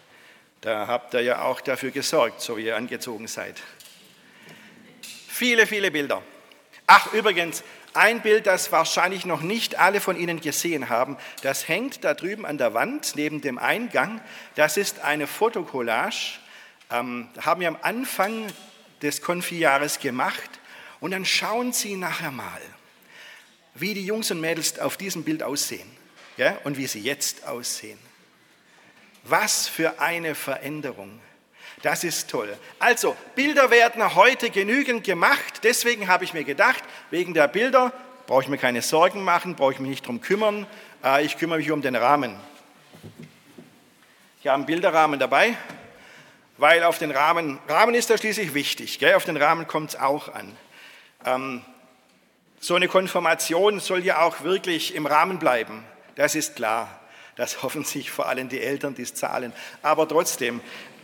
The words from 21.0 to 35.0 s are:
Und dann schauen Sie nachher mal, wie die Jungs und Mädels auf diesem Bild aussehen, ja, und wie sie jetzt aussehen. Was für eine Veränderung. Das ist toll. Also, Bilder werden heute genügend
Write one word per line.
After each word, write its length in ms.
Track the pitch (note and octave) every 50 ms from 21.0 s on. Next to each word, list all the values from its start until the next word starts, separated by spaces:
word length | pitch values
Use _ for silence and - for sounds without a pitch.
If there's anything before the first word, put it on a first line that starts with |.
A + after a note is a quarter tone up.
Und 100 | C#3+ F3
dann 140 | F#3+ F#3+ F#3
schauen 480 | - - - F#3 F#3 G#3+ A#3+ B3 B3
Sie 240 | A#3+ - - G#3 G3
nachher 340 | F#3+ F3+ D#3+ D3+ D#3 E3 D3+
mal, 300 | C3 A#2 G2+ F#2 E2+ - - - - - _ _ _ _ _ _ - - - - - - - _ _ _ _ _ _
wie 200 | - E3 G#3 G#3
die 100 | G3+ F#3+
Jungs 260 | F#3+ G#3+ A3+ G#3+ -
und 100 | F#3 E3
Mädels 380 | D#3+ E3 E3 E3 D3+ - - -
auf 180 | D3 C#3 -
diesem 280 | - F#3+ F#3+ F3+ E3+ D3
Bild 180 | D#3+ D#3 D3+
aussehen, 480 | - A#2+ C#3+ C#3 - - A#2 F#2 - - - - _ _ _ - - - -
ja, 200 | A#2+ B2+ D#3+ G3+ - -
und 120 | C#3+ C#3+
wie 100 | C3 C3+
sie 140 | B2 - G#2+
jetzt 480 | G#2 C3 C#3+ - - - - - - D3
aussehen. 500 | C3 A#2+ A#2+ - - - A2+ A2 G2+ G#2 - _ _ _ _ _ _ _ _ _ _ _ _ _ _ _ _ - _ _ _ _ _ _ -
Was 420 | A2+ D#3 F#3 G#3+ G#3 - - -
für 320 | - - - D#3+ D#3+ - -
eine 380 | C#3+ E3 E3+ E3 E3 D#3 C#3+
Veränderung. 840 | - - C3+ C3 - - C#3 D3+ D3+ C#3+ C3 G#2+ G2+ G2 G2 G#2+ - - - _ _ _ _ _ - - - - -
Das 200 | - D3 D#3+ -
ist 260 | F3 E3+ - - - -
toll. 300 | - B2+ G#2+ G#2 G#2 - - - - -
Also, 360 | F#3+ A#3+ A3+ - G3+ D#3 - - - - -
Bilder 340 | B3+ C4+ D4+ C#4+ C#4+ C4 A3+
werden 460 | A#3 A#3+ A#3 A#3 - A3+ G#3 F3 D#3
heute 340 | F3 G#3 B3 C4 - A#3+ A#3
genügend 540 | - G3 G3 G#3 B3 C#4+ C#4 C4 A#3+ A3